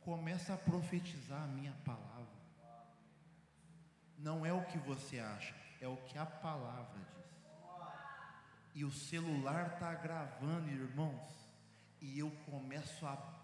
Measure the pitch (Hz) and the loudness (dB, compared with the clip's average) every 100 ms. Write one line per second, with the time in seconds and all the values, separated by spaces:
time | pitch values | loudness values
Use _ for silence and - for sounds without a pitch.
0 | 180 170 160 180 - 190 - 175 160 175 | 0 0 2 2 2 4 6 6 4 2
1 | 180 151 123 139 147 135 139 131 135 113 | 2 -4 -4 -2 0 -2 -2 -2 -2 -2
2 | 101 120 113 - - - - - - - | -4 -8 -10 -12 -18 -18 -16 -16 -16 -20
3 | - - - - - - - - - - | -20 -20 -20 -20 -20 -20 -20 -20 -20 -20
4 | - - 151 160 160 180 180 165 139 131 | -18 -2 2 4 6 6 4 0 2 0
5 | - 127 110 104 - - - - 127 127 | 0 -2 -2 -2 -4 -6 -14 -6 -4 -4
6 | 127 147 160 - 160 151 120 123 117 196 | -4 -2 -2 -2 -2 0 -2 -4 -6 -8
7 | - - - 160 - - 175 180 - - | -10 -12 -14 -16 -16 -16 -12 -10 -8 -8
8 | - - - - - - - 143 143 139 | -8 -10 -12 -14 -16 -20 -10 0 0 0
9 | - 165 165 147 135 160 170 170 170 165 | 0 2 4 4 6 6 4 2 0 0
10 | 160 165 143 123 139 170 156 131 131 135 | 0 0 -2 0 4 4 4 2 2 4
11 | 156 127 - - - - - - - - | 4 2 -6 -10 -14 -18 -20 -20 -20 -10
12 | 143 139 151 151 - 139 131 143 147 - | -2 2 0 0 -4 -4 -2 -2 -4 -2
13 | 151 139 - - | -2 -2 -4 -10